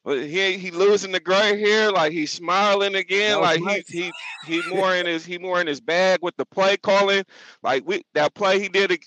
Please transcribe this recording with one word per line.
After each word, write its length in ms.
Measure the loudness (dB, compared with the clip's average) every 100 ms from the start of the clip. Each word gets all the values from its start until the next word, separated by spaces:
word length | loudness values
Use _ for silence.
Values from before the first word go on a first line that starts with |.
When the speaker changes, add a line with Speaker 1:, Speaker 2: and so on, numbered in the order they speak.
Speaker 1:
But 200 | -6 -4 -2
he, 300 | -2 -2 -2
he 140 | -6
losing 420 | 0 2 2 0
the 80 | -6
gray 400 | 0 2 2 2
hair, 320 | 2 2 2
like, 180 | 2 0
he's 180 | 0 -6
smiling 640 | -6 -2 2 2 2 0
again, 380 | -2 -2 0 2
Speaker 2:
That 80 | 2
was 80 | 2
Speaker 1:
like, 100 | 0
Speaker 2:
nice. 280 | 0 -4 -6
Speaker 1:
he, 220 | -8 -8 -10 -14 -14 -6
he, 160 | -4
he 60 | -2
Speaker 2:
<laughs> 40 |
Speaker 1:
more 200 | 0 0
in 100 | 0
his, 220 | -2 -4 -6
he 100 | -10
more 240 | -4 -2
in 60 | -2
his 140 | -4
bag 380 | -2 2 2 2
with 120 | -2 -6
the 80 | -6
play 320 | 0 2 2
calling. 440 | 2 4 4 2 -2 -12 -20 -8
Like, 200 | -2 -2 -2
we, 160 | -6 -4
that 180 | 0 0
play 240 | 0 0 0
he 80 | 0
did 240 | 0 2
at 80 | 0